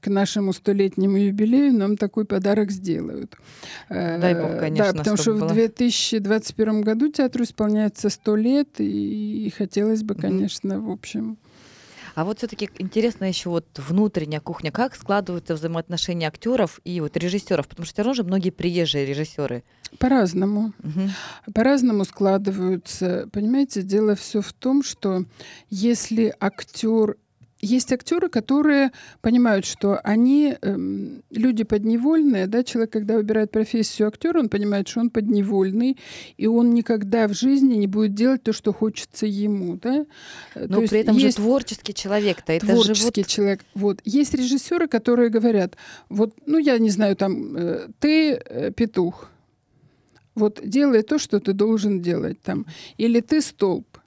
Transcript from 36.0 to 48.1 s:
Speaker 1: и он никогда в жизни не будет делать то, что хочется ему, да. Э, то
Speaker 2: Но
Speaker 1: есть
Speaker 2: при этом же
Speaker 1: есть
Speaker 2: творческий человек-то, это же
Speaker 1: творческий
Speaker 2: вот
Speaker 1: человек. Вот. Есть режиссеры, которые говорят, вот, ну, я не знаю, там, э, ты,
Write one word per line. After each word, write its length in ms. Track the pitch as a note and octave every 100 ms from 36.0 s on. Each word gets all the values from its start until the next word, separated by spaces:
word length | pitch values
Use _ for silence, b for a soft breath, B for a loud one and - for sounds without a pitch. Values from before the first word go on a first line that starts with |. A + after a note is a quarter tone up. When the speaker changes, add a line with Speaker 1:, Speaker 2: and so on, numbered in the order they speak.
| B B B _
Speaker 1:
и 80 | G#3+
он 260 | A#3 A#3+
никогда 540 | A#3 A3 A3+ G3 A#3 G#3+
в 60 |
жизни 400 | G3+ B3+ C#4 C4+
не 120 | A3+ G3+
будет 280 | G3+ G#3+
делать 280 | G3+ A#3+ C4
то, 80 | -
что 180 | G#3+ -
хочется 540 | G3+ A3 - - - G#3+
ему, 500 | G3+ G#3 G3+ F3+ F3+
да. 300 | A#3 C4+ D4 B B B B
Э, 140 | - -
то 0 |
Speaker 2:
Но 100 | F#3+
Speaker 1:
есть 120 | A3+
Speaker 2:
при 80 | G#3+
этом 180 | A3 A3
же 80 | C#4
Speaker 1:
есть 100 | A#3
Speaker 2:
творческий 560 | G#3 C4+ - A3 -
человек-то, 580 | G3+ G3 G#3 G#3 F3 -
это 240 | E3 G#3 A#3
же 180 | G#3
Speaker 1:
творческий 100 | G#3
Speaker 2:
вот 220 | A3+ A#3 F#3+
Speaker 1:
человек. 380 | - G3+ G3 -
Вот. 260 | - G3+ G3
Есть 300 | - A#3+ C#4+
режиссеры, 520 | C#4 B3+ C4+ - F4 E4
которые 400 | A3+ A3 A#3+ A#3+
говорят, 480 | A3 A#3 G#3+ F3+ - B B B
вот, 260 | G3+ A3 - -
ну, 120 | D#4
я 200 | D4 A#3+
не 120 | A3+
знаю, 240 | F#3+ G#3+ G3
там, 400 | G3 F3+ - D3
э, 320 | E3+ - - -
ты, 320 | C#4+